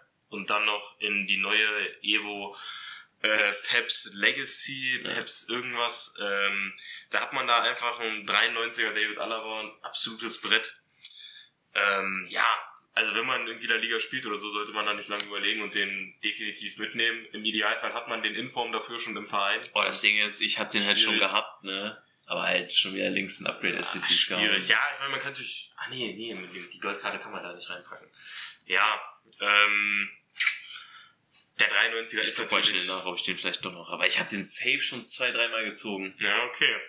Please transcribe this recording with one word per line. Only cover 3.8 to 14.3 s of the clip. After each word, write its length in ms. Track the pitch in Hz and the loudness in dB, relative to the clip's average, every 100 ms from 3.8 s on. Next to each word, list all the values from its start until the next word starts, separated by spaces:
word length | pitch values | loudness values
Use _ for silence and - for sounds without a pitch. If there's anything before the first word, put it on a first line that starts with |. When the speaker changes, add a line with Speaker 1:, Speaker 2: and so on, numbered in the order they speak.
| - - 113 101 | 6 6 6 2
Speaker 1:
Legacy, 880 | 107 131 131 - - 135 131 127 | 0 2 6 6 6 2 -2 -4
Speaker 2:
Ja. 100 | - | -4
Speaker 1:
Peps 340 | 120 113 - - | -6 4 6 6
irgendwas. 680 | 120 123 120 120 - - - | -2 -4 -2 2 4 2 -2
Ähm, 540 | 101 101 101 98 98 - - - - | -2 0 0 -2 -6 -10 -16 -16 -4
da 100 | 104 | -2
hat 120 | 120 | -2
man 120 | 135 123 | -4 2
da 160 | 120 | 2
einfach 380 | 113 - 120 120 | 2 0 -2 -4
einen 260 | 113 107 98 | -4 -6 0
dreiundneunziger 720 | 101 117 117 117 113 110 104 | 2 2 0 0 0 0 -2
David 240 | 107 104 | -4 -4
Alaba, 400 | 101 113 110 110 | -6 -6 -6 -10
ein 100 | 107 - | -10 -14
absolutes 580 | - - - 113 117 - | -2 2 2 2 4 4
Brett. 340 | 104 110 - - _ _ - - - - - _ _ 104 | 4 2 2 -8 _ _ -4 -4 -12 -18 -20 _ _ 0
Ähm, 500 | 101 98 95 95 90 | 0 0 -2 -8 -6
ja, 140 | - 113 107 - - _ - | 0 2 2 -4 -18 _ -2
also 200 | 110 104 | 0 0
wenn 100 | 123 | -2
man 220 | 123 113 | -4 -4
irgendwie 180 | 113 - | -6 -2
in 60 | |
der 80 | 113 | -2
Liga 200 | 113 113 | 0 -2
spielt 280 | - 131 | -2 -4
oder 100 | 120 | -6